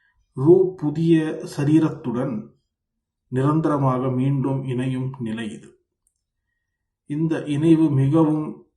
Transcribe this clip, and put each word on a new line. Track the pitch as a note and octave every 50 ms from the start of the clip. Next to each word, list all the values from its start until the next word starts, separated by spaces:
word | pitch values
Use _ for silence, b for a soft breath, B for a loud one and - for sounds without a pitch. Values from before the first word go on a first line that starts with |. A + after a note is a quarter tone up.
| _ _ _ _ _ _ -
ரூ | C3+ C3+ D#3+ F#3 F#3+ F#3+ - -
புதிய | - D3+ D3 D3 D#3+ E3 E3 E3 D#3+ D#3 D#3 - - - - -
சரீரத்துடன் | D3+ C#3 D3 D#3 D#3+ D#3 D3 C3+ - - B2 A2 B2 C3+ D3+ A#2 - - - _ _ _ _ _ _ _ _ _ _ _ _ _ _ _ -
நிரந்தரமாக | B2+ B2+ C3+ - D3+ D#3+ D#3 D#3 D3 C#3 C#3 C3 B2+ B2+ C3 C3
மீண்டும் | B2+ B2+ C3 C#3 C#3+ C3+ B2 C#3 C3+ C3+ -
இணையும் | C3 B2 A#2+ C3 C3+ B2+ B2+ C3 C3 - -
நிலை | A#2 A2 A2 A#2 A2+ G#2 -
இது. | - - - _ _ _ _ _ _ _ _ _ _ _ _ _ _ _ _ _ _ _ _ _ _ _ _ _ _ _
இந்த | - D3 D3+ E3 D#3+ D#3 C3+ C#3
இணைவு | D3 D3 D3 D#3 E3 D#3+ D#3 D#3+ D3
மிகவும் | C3+ C3+ C3+ C#3 D#3 E3 D#3+ D3+ D3+ D#3 D3+ D#3 - - - _ _